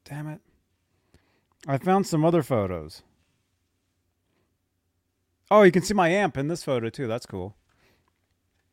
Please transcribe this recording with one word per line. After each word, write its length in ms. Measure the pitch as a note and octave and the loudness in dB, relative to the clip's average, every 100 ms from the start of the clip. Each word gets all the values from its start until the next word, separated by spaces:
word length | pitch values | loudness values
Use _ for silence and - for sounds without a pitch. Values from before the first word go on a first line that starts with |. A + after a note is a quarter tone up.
Damn 240 | - C#3+ D3+ | -16 -12 -12
it. 120 | B2 _ _ _ _ _ _ _ _ _ _ _ _ D#3 | -14 _ _ _ _ _ _ _ _ _ _ _ _ -6
I 100 | C#3 | -4
found 300 | F#3 G3 F3+ | 0 0 0
some 180 | D#3+ | 0
other 180 | D#3+ E3+ | 2 2
photos. 600 | C#3 A#2+ G2 F2 D2+ - _ _ _ _ _ _ _ _ _ _ _ _ _ _ _ _ _ _ _ _ _ _ _ _ - | 0 0 -2 -4 -10 -18 _ _ _ _ _ _ _ _ _ _ _ _ _ _ _ _ _ _ _ _ _ _ _ _ 2
Oh, 120 | G#3 | 6
you 100 | G3 | 6
can 100 | F3+ | 6
see 100 | F3+ | 0
my 160 | G#3 E3 | 0 2
amp 280 | G3 F#3+ C#3+ | 2 0 -2
in 100 | C#3+ | -6
this 140 | E3 | -6
photo, 260 | - B2 A2+ | -4 -4 -4
too. 200 | - B2 | -6 -6
That's 180 | A#2+ - | -6 -8
cool. 300 | F#2+ F#2+ - _ _ _ _ _ _ _ _ _ _ _ | -10 -10 -14 _ _ _ _ _ _ _ _ _ _ _